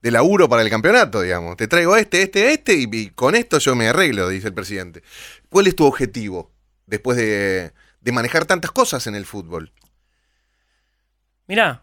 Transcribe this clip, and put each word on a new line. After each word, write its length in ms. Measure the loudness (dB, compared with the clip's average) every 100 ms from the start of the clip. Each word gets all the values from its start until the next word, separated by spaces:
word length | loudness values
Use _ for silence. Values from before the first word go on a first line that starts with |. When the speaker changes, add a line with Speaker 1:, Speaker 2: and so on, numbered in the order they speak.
Speaker 1:
de 100 | 0
laburo 380 | 2 4 4 4
para 140 | 4
el 80 | 2
campeonato, 500 | 0 2 4 2 0
digamos. 380 | -2 -4 -6 -8
"Te 100 | -2
traigo 260 | 0 4 2
este, 240 | 2 0
este, 300 | 0 0 0
este, 200 | 0 0 0
y, 100 | 0
y 200 | -6 -8
con 240 | -2 0
esto 240 | 0 0 0
yo 160 | 0 0
me 100 | 0
arreglo", 420 | 2 0 0 -2
dice 180 | -4 -8
el 60 |
presidente. 480 | -10 -10 -10 -12 -18 _ -20 -20 -20 _
¿Cuál 160 | 2 2
es 100 | 4
tu 80 |
objetivo 640 | 2 4 -6 -6 -8 -10 -14 _ _ _ _
después 320 | -8 -4 -2
de, 540 | -2 -2 -2 -4 -6 _ _ _
de 120 | -4
manejar 340 | -2 -2 -2 0
tantas 240 | -2 -2
cosas 360 | -2 -2 -2 -8
en 80 |
el 120 | -10 -10
fútbol? 440 | -14 -12 -12 -12 _ _ _ _ _ _ _ _ _ _ _ _ _ _ _ _ _ -6
Speaker 2:
Mirá, 360 | 0 0 -2